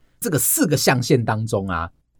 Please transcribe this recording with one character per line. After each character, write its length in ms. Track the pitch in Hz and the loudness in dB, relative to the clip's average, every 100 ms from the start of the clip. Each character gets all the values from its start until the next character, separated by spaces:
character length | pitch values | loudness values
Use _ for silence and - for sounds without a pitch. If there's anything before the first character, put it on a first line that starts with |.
| _ - | _ -10
这 80 | 233 | -4
个 100 | 147 | -2
四 260 | - - 202 | 0 0 2
个 120 | 139 | 2
象 260 | - 127 | 2 2
限 220 | 117 131 117 | 2 2 2
当 200 | 110 113 | -2 -2
中 220 | 104 95 | -4 -2
啊， 240 | 85 85 _ _ | -4 -6 _ _